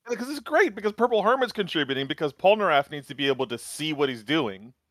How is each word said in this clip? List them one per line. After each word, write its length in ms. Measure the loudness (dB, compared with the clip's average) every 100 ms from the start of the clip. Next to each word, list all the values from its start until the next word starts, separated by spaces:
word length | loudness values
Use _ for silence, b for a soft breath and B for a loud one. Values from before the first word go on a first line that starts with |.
| -10
Yeah, 60 | -8
'cause 140 | -8
it's 100 | -10
great 340 | -2 2 2
because 200 | 0 -6
Purple 280 | 0 2 2
Hermit's 300 | 2 2 0
contributing 560 | -2 -4 -2 -2 -2 -4
because 240 | -4 -4
Polnareff 580 | 2 4 4 4 4 2
needs 180 | -6 -12
to 80 | -4
be 120 | 0
able 180 | 0 0
to 100 | -4
see 340 | -10 -8 -6
what 160 | 0 -2
he's 160 | -2
doing. 500 | -2 0 0 -6 -16 _ _